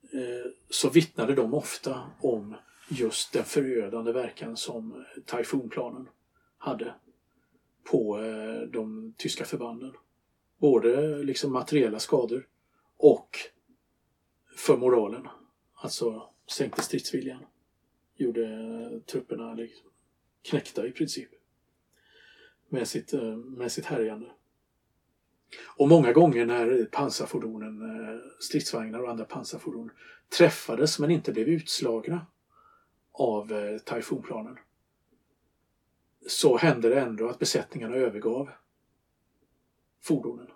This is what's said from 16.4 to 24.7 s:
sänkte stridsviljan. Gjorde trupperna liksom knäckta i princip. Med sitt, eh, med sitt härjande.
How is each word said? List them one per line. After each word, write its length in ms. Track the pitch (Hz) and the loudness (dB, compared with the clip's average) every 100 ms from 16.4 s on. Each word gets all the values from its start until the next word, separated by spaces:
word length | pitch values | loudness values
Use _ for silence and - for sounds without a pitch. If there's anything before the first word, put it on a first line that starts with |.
| - | -14
sänkte 300 | - 127 - | -4 -4 -2
stridsviljan. 640 | - 90 - - 85 76 - _ _ _ _ _ _ _ | -4 -4 -4 -6 -6 -12 -20 _ _ _ _ _ _ _
Gjorde 840 | 127 113 113 110 113 113 117 117 | -2 -2 -4 -6 -10 -10 -10 -14
trupperna 540 | - 127 123 117 113 | -8 -8 -8 -10 -10
liksom 360 | 113 - - _ _ _ _ _ _ | -10 -12 -14 _ _ _ _ _ _
knäckta 460 | - 147 - - - | -4 -4 -4 -6 -6
i 40 | |
princip. 380 | - - - - _ _ _ _ _ _ _ _ _ - - - _ _ | -4 -6 -6 -12 _ _ _ _ _ _ _ _ _ -20 -20 -20 _ _
Med 160 | 131 113 | -4 -2
sitt, 260 | - - | -6 -4
eh, 220 | 139 113 110 | -4 -2 -6
med 360 | 131 127 120 | -12 -8 -6
sitt 140 | - - | -6 -4
härjande. 460 | 131 110 107 117 - _ _ _ | -2 -2 -4 -14 -20 _ _ _